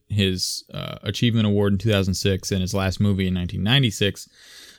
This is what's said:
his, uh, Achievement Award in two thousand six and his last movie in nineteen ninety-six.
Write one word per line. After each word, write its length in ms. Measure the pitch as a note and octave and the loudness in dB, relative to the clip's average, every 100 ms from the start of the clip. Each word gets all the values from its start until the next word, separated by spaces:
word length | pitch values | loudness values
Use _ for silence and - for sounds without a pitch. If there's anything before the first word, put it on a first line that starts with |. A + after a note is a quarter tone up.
| - | -4
his, 580 | G2+ F#2+ F#2 - - - | 0 0 0 -4 -8 -12
uh, 280 | - - - | -12 -12 -10
Achievement 460 | - - A#2+ A2+ G#2+ | -6 0 2 2 2
Award 260 | G2+ G2+ | 2 2
in 60 | G2 | 2
two 100 | A2 | 2
thousand 240 | G2+ F#2+ | 2 2
six 380 | F2+ G2+ F#2 - | 0 0 0 -2
and 100 | G2 | -4
his 140 | F#2 G2 | -2 -2
last 240 | F#2+ - | -2 0
movie 280 | G#2 F#2+ F#2+ | 0 2 0
in 60 | |
nineteen 300 | F2+ F2 F#2+ | -2 -4 -2
ninety-six. 680 | F#2+ C3+ B2 - G2+ - - _ - - - | 2 2 2 2 -2 -2 -12 _ -20 -20 -20